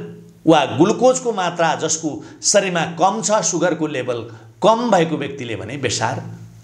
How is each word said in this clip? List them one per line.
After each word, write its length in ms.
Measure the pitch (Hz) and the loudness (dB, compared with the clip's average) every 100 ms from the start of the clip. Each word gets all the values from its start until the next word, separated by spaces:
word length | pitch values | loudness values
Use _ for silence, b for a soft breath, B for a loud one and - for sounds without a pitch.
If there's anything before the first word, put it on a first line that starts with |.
| - - - - | -10 -16 -20 -2
वा 240 | - 156 131 | 4 4 4
ग्लुकोजको 580 | 117 190 - 254 254 240 | 4 2 4 4 4 0
मात्रा 420 | 202 175 170 165 143 | -2 -2 0 0 0
जसको 340 | 156 - 156 110 B B | -2 -2 -4 -8 B B
शरीरमा 420 | - 202 190 170 160 165 | 0 2 2 0 -2 0
कम 260 | 185 220 | 0 2
छ, 160 | 208 214 | 0 0
सुगरको 420 | 175 170 175 160 151 | 0 0 0 0 -2
लेभल 320 | 139 120 120 113 B B - | -4 -4 -6 -8 B B 0
कम 320 | 190 226 247 | 2 4 4
भएको 260 | 185 165 147 | 2 2 -2
व्यक्तिले 400 | 135 - 120 101 | -6 -8 -8 -8
भने 200 | 107 143 | -8 -6
बेसार 440 | 123 - 113 123 - - - - | -4 -2 -2 -4 -8 -14 -18 -20